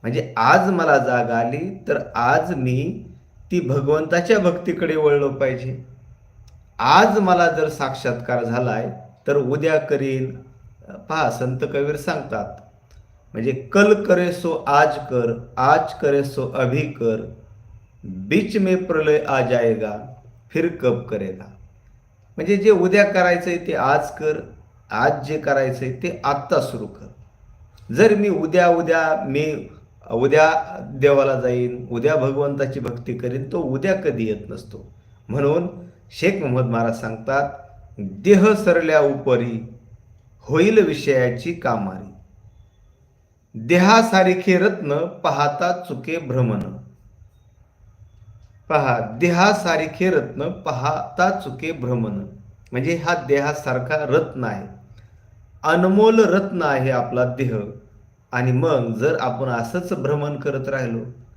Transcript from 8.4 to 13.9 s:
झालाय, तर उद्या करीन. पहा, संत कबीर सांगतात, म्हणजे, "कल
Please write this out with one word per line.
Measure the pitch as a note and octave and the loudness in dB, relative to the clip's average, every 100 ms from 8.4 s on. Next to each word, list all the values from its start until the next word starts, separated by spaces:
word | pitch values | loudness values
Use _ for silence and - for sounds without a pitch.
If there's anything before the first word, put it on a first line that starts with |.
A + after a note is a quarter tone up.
झालाय, | A2+ A#2 B2 G#2+ - - - _ - | -2 -2 -2 -2 -6 -10 -18 _ 0
तर | C#3+ | 0
उद्या | B2+ C#3+ D#3 D#3 | 0 0 2 0
करीन. | D#3 C#3+ C3+ C3 C3 - - - - - - - - | 0 -2 -2 -2 -4 -8 -18 -20 -20 -20 -20 -20 -6
पहा, | D#3+ B2+ | -2 -2
संत | - B2+ B2+ | -2 -4 -4
कबीर | D3 C#3+ C#3+ D3 | -4 -2 -2 -4
सांगतात, | - D#3 C3+ G#2+ G2 - - _ _ - - _ _ | -4 -6 -6 -8 -8 -12 -20 _ _ -20 -20 _ _
म्हणजे, | - A#2+ | -6 -4
"कल | B2+ - G3 G#3 | -4 0 4 6